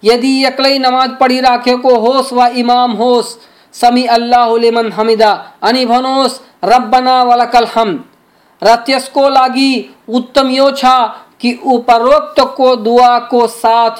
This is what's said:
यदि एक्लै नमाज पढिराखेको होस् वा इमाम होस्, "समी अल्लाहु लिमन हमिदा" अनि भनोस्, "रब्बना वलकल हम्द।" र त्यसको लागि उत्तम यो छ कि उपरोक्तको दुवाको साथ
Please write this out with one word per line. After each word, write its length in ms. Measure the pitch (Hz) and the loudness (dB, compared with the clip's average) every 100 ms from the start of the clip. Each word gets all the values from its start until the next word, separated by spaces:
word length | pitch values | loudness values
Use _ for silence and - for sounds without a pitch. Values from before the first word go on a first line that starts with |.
यदि 420 | 208 240 262 262 269 | 0 0 0 0 -2
एक्लै 320 | 262 269 277 | 0 -2 0
नमाज 320 | 262 254 254 254 | 0 0 -2 0
पढिराखेको 760 | 262 254 254 240 247 247 262 240 | -2 0 0 0 0 0 2 2
होस् 360 | 220 262 254 | 2 0 -2
वा 140 | 247 240 | 0 0
इमाम 460 | 247 240 247 247 | 0 0 0 0
होस्, 440 | 208 240 247 214 - _ _ _ | -2 0 0 -2 -10 _ _ _
"समी 320 | - 240 247 | -2 0 0
अल्लाहु 520 | 247 233 240 240 233 233 | 0 -2 0 0 2 0
लिमन 360 | 233 233 226 | 0 0 -2
हमिदा" 580 | 180 220 220 214 175 - - | -2 -2 2 2 0 -6 -6
अनि 240 | 202 254 247 | -2 -2 0
भनोस्, 540 | 240 262 269 269 - - _ | -2 -2 -2 -2 -6 -20 _
"रब्बना 580 | 175 247 220 254 254 254 | 0 0 2 0 2 2
वलकल 440 | 247 240 240 240 220 | 2 2 2 0 0
हम्द।" 300 | 226 220 160 - _ _ _ _ - | 0 -2 -4 -10 _ _ _ _ -4
र 120 | 190 | 0
त्यसको 540 | 233 233 269 - 285 277 | 0 0 -4 -4 -2 0
लागि 680 | 269 254 247 269 254 196 - - | 2 0 0 -2 -2 -6 -16 -6
उत्तम 420 | 240 240 - 262 | -6 -4 -2 0
यो 200 | 254 277 | 0 0
छ 120 | 269 247 254 220 - - _ | 0 0 2 0 -6 -20 _
कि 200 | 240 240 | -6 -4
उपरोक्तको 1120 | 269 247 240 233 240 294 - - 262 - 254 247 | -2 -2 2 2 2 0 0 -2 -2 0 0 0
दुवाको 680 | 214 240 247 240 240 240 233 | 0 2 4 2 -2 -2 -2
साथ 440 | 233 233 226 233 226 | -2 0 0 0 -4